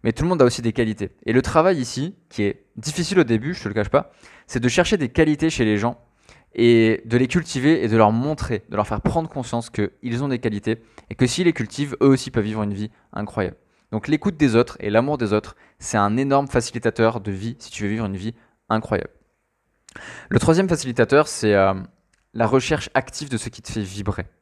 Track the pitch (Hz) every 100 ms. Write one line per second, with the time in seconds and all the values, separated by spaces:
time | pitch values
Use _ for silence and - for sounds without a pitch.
0 | 117 113 160 175 123 117 117 110 113 107
1 | 98 _ - 117 131 165 175 170 123 -
2 | 156 - _ - 101 - _ - 131 151
3 | 165 185 127 113 131 180 104 104 104 -
4 | - _ - - _ 127 120 120 170 196
5 | 131 - 156 147 160 156 113 104 117 -
6 | _ _ _ - _ - 117 117 113 113
7 | 113 120 127 175 160 135 135 160 113 113
8 | 107 113 139 151 - 110 - 104 104 107
9 | - 165 160 147 123 117 117 - 101 _
10 | 123 117 139 123 120 104 107 113 _ -
11 | _ - 123 139 175 160 107 - 143 -
12 | 139 135 - 117 107 110 104 98 107 _
13 | _ - 104 - 92 - _ _ _ 110
14 | - 151 202 160 143 113 113 - 104 107
15 | 135 147 110 107 - - _ _ - 113
16 | 101 113 139 139 139 123 117 120 113 -
17 | 113 113 101 95 110 - - - 104 110
18 | 107 95 107 - _ _ _ 110 - 101
19 | - _ _ _ _ _ _ _ - -
20 | - - - 190 - 165 190 170 131 120
21 | 113 139 147 - 110 101 95 95 95 _
22 | _ _ _ 110 113 135 - 156 - 135
23 | - - 147 117 - - - 113 98 98
24 | 101 101 107 _